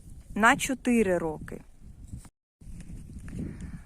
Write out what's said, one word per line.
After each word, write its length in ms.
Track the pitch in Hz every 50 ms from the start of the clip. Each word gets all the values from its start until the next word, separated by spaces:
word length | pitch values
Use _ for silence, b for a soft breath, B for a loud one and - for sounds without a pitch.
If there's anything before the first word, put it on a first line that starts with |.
| - - - - - - -
на 220 | 202 214 233 277
чотири 640 | 277 - - 262 247 - 254 240 233 214 190 180 170
роки. 420 | 170 160 156 151 - - - - - - - - - - - - - - - - - - - _ _ _ _ _ - - - - - - - - - - - - - B B B B B B B B B B B B